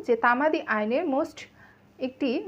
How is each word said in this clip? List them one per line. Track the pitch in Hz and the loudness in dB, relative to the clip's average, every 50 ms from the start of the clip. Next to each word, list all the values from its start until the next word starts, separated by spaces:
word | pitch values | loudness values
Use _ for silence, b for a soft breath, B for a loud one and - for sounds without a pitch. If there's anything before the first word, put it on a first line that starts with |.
| - | 0
যে | - 233 | 0 0
তামাদি | 226 240 240 240 254 294 320 311 311 - | 2 4 4 4 4 2 2 2 0 0
আইনের | - 220 214 214 214 240 285 359 | -2 -2 0 0 0 0 0 0
মোস্ট | 311 262 269 320 302 - - - b b b b b b b b b _ - | 0 0 0 -2 -2 -6 -12 -20 b b b b b b b b b _ -8
একটি | - 254 - - 302 254 233 330 427 | -8 -8 -4 -2 -2 -2 0 -2 -4